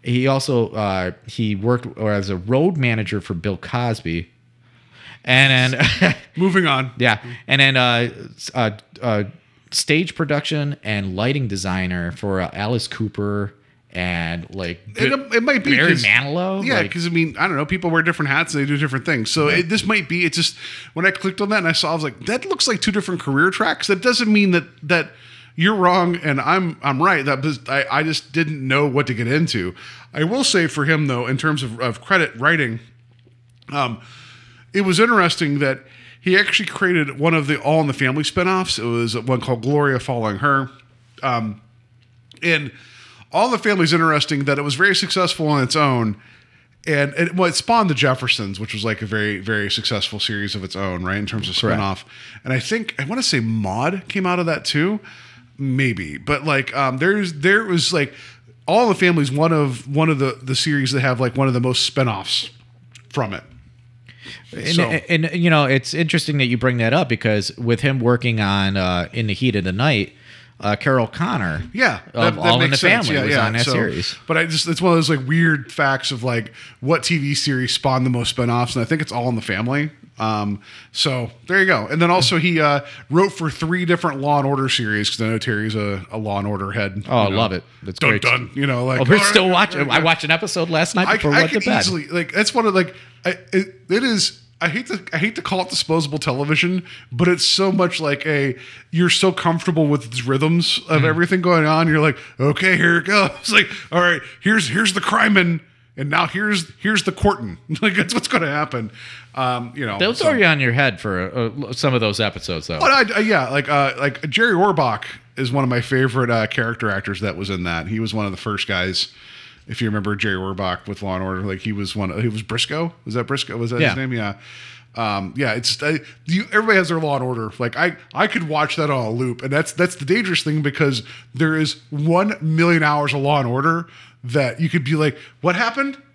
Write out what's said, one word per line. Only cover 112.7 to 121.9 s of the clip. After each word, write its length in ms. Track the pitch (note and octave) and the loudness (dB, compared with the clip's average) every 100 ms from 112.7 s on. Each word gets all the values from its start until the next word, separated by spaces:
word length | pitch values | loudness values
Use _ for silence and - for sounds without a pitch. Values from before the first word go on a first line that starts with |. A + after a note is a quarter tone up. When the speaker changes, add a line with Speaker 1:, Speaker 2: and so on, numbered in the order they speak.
| D#2+ | 0
Speaker 2:
But 320 | - C4+ A3+ | 4 4 2
I, 60 | G#3 | 0
I, 20 | |
yeah, 280 | A3 F3+ B2 | 2 2 2
like, 180 | C#3 C#3 | -2 0
uh, 260 | D3 C#3 B2 | 2 2 0
like, 300 | C#3 - D#3 | -4 -4 -6
Jerry 260 | E3+ A#3 | 0 2
Orbach 500 | F3 G3+ D#3+ B2+ G#2 - - _ - | 4 2 2 0 -2 -8 -16 _ -6
is 160 | C3 | -2
one 100 | C#3 | 0
of 80 | B2+ | 0
my 100 | B2 | 0
favorite, 500 | A#2 C3 C3 B2 A#2+ | 0 2 2 2 0
uh, 180 | A2+ A2 | 0 0
character 420 | - A2+ A#2 A2 | -2 -4 -2 -2
actors 300 | G2 G2 F#2 | -2 -4 -4
that 160 | G#2 E2 | -4 -4
was 120 | G2 | -4
in 140 | F#2 | -4
that. 240 | F2 E2 E2 | -2 -4 -4
He 140 | A2 | -4
was 120 | A2+ | -2
one 120 | G#2+ G2+ | -4 -4
of 60 | |
the 60 | F#2 | -6
first 280 | A2+ G2+ - | -6 -6 -2
guys. 460 | F#2+ F#2 F2+ - - - - - - - | -2 0 -2 -6 -10 -20 -20 -20 -20 -12
If 140 | - | -4
you 60 | A2+ | -2
remember 280 | G#2 G2+ G2+ | -2 -2 -2
Jerry 200 | A2 F#2 | -2 -2
Orbach 500 | F#2+ F#2+ F#2+ F2+ - | -4 -4 -4 -4 -8
with 140 | G2 | -8
Law 120 | G2 | -6
and 80 | F#2 | -4
Order, 200 | F#2+ F#2 | -4 -4
like, 160 | G2+ F#2+ | -6 -6
he 140 | A2+ | -6
was 220 | G2+ G2 | -6 -6